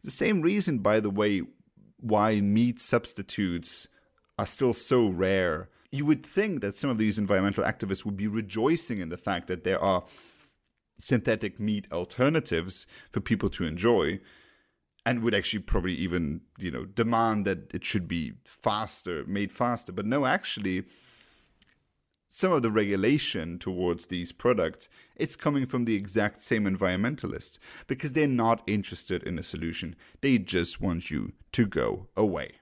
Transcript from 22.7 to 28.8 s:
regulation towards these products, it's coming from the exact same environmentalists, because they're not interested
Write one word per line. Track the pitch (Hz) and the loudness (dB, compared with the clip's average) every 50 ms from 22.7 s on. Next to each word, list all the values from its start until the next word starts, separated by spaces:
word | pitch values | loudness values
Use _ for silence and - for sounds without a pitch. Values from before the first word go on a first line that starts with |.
regulation | 104 110 104 98 98 98 98 113 143 151 - - - 101 80 85 85 87 | 4 4 4 4 2 2 4 4 4 4 2 -2 -4 -4 -6 -6 -8 -6
towards | - 95 92 87 90 87 85 85 - - | -6 -6 -2 0 0 0 0 -2 -4 -6
these | 92 90 87 85 | -6 -6 -6 -6
products, | - _ - 117 123 104 87 82 80 - - - _ - - _ _ - | -10 _ 2 2 4 4 2 0 -2 -6 -18 -20 _ -20 -20 _ _ -6
it's | - 151 - | -4 -4 -4
coming | - - 156 147 139 131 | -4 -2 0 0 0 -2
from | 123 - 127 120 | 0 -2 -2 0
the | 113 110 | 2 0
exact | 101 101 98 92 107 104 104 - - | 0 -2 -2 0 0 0 0 -2 -6
same | - - 120 110 104 | -4 -2 0 2 2
environmentalists, | 98 95 92 98 90 90 92 104 120 151 139 - 104 - - - - - - - - - - - | 0 2 2 2 0 2 2 0 0 -2 -4 -6 -8 -8 -8 -10 -12 -16 -16 -20 -20 -20 -20 -8
because | - 135 131 - 147 127 | -8 -6 -4 -4 -2 2
they're | 156 151 143 | 2 2 4
not | 131 120 113 113 117 110 - | 4 4 4 4 4 2 2
interested | - 104 104 | -2 -2 0